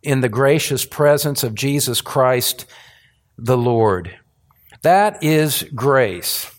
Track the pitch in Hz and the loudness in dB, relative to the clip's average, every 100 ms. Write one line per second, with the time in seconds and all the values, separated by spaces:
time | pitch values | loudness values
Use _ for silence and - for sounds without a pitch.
0 | 147 135 127 110 139 156 - 131 - - | -2 0 0 0 2 2 0 -6 -6 0
1 | 147 147 147 143 123 107 135 143 131 117 | 2 2 0 -4 -6 -4 -2 -2 -2 -4
2 | - 143 127 127 - - - - - _ | -4 0 2 2 -2 -6 -12 -20 -20 _
3 | _ _ _ - 117 127 120 117 110 92 | _ _ _ -10 -2 0 2 2 2 0
4 | 87 - _ _ _ _ _ - 156 185 | -6 -18 _ _ _ _ _ -2 2 4
5 | 214 208 156 156 151 131 - 131 135 135 | 2 0 0 2 2 -2 -8 -4 2 2
6 | 113 87 - - - | 2 -2 -8 -8 -10